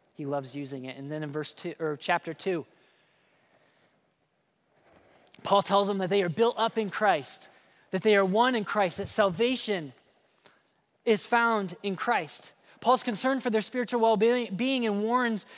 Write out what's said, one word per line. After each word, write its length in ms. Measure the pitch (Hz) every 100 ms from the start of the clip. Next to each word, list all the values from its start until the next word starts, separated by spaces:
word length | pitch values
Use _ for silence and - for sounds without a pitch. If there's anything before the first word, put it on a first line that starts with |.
| _ -
He 100 | 139
loves 300 | 143 131 139
using 300 | 139 135 131
it. 120 | 131
And 140 | 139
then 100 | 151
in 120 | 151
verse 200 | 147 147
two, 200 | - 175 165
or 200 | 160 147
chapter 360 | - 175 -
two, 320 | 156 196 170 - _ _ _ _ _ _ _ _ _ _ _ _ _ _ _ _ _ _ _ _ _ _ _ _ _ _ -
Paul 180 | - 202
tells 280 | 185 202 202
them 80 | 196
that 120 | 185
they 140 | 202
are 60 | 180
built 260 | 160 226 -
up 200 | 175 226
in 120 | 208
Christ, 600 | - 214 160 131 - - _ _ _ _
that 120 | 185
they 120 | 214 202
are 80 |
one 320 | 196 208 247 240
in 80 |
Christ, 340 | 202 214 185 -
that 120 | 196
salvation 800 | - 202 170 240 254 - 190 143 - _ _ _ _ _ _ _ _ _ _
is 220 | - 208 -
found 500 | 240 233 220 190 175
in 140 | 202 185
Christ. 560 | - 220 156 - - - _ -
Paul's 220 | 226 254
concerned 400 | - 202 262 269
for 60 | 247
their 100 | 220
spiritual 400 | - 254 240 240
well-being, 560 | 226 214 226 247 220 185
being 300 | 262 262 226
and 180 | 202
warns 420 | 220 247 240 214 -